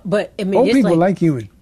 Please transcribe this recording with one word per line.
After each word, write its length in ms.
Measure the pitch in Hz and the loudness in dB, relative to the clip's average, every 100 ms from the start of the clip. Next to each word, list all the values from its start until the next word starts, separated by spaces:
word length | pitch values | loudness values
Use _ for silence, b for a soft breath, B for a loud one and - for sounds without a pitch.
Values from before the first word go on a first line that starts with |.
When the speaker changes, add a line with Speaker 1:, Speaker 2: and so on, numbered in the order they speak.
| 190 | -4
Speaker 1:
but, 280 | 202 180 - | -4 -4 -6
I 40 | 190 | -2
mean, 100 | 196 | 0
Speaker 2:
Old 80 | 233 | 2
Speaker 1:
it's 60 | 254 | 2
Speaker 2:
people 140 | 190 | 2
Speaker 1:
like 60 | 165 185 | 2 0
Speaker 2:
like 80 | 190 | 0
humid. 300 | 165 135 104 _ | 0 -2 -6 _